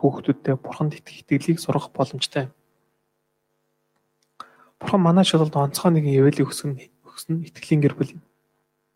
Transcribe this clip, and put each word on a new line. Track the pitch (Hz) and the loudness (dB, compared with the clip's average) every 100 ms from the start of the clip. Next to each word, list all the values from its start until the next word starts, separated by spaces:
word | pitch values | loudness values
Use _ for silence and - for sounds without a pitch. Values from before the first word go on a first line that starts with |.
хүүхдүүдтэй | 143 - - - - 131 | 2 0 -4 -4 -2 -4
Бурханд | - - 151 - | -6 -6 -4 -6
итгэх | - - | -14 -18
итгэлийг | - 143 - 165 | -4 -2 0 -2
сургах | - 139 - | -2 -4 -4
боломжтой | - 139 135 - 147 131 | -6 -6 -6 -6 -6 -6
юм. | - _ _ _ _ _ _ _ _ _ _ _ _ _ _ _ _ _ - - _ _ - | -10 _ _ _ _ _ _ _ _ _ _ _ _ _ _ _ _ _ -20 -20 _ _ -14
Бурхан | - 202 | -2 2
манай | 170 180 | 4 4
шалгалд | 185 160 156 151 | 4 2 0 0
онцгой | 139 - 180 160 | -2 0 2 2
нэгэн | 147 135 | 4 4
эвэлийг | 139 143 135 | 4 4 -2
өгсөн, | - 147 131 - _ _ | -4 -8 -10 -14 _ _
өгсөн | - - 165 165 | -14 -6 -6 -6
итгэлийн | - - 151 | -12 0 2
гэр | 143 - | 2 0
бүл | 127 170 | -6 -8
юм. | - _ _ _ _ _ _ | -20 _ _ _ _ _ _